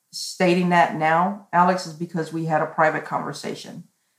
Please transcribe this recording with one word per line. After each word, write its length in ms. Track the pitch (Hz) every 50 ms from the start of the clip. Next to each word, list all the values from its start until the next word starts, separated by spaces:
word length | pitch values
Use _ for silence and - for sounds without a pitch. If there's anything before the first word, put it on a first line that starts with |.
| _ _
stating 580 | - - - - - - 190 175 175 185 175 175
that 260 | 175 170 170 - -
now, 540 | 151 160 156 165 170 185 202 202 - - _
Alex, 340 | - 175 180 190 185 185 -
is 60 | 165
because 400 | 151 156 175 170 - 165 156 156
we 140 | 160 165 165
had 160 | 160 156 156
a 40 | 160
private 380 | 156 - - 160 156 151 143 -
conversation 800 | - 151 - 156 147 147 - - - - - - - - 170 - _ _ _ _ _ _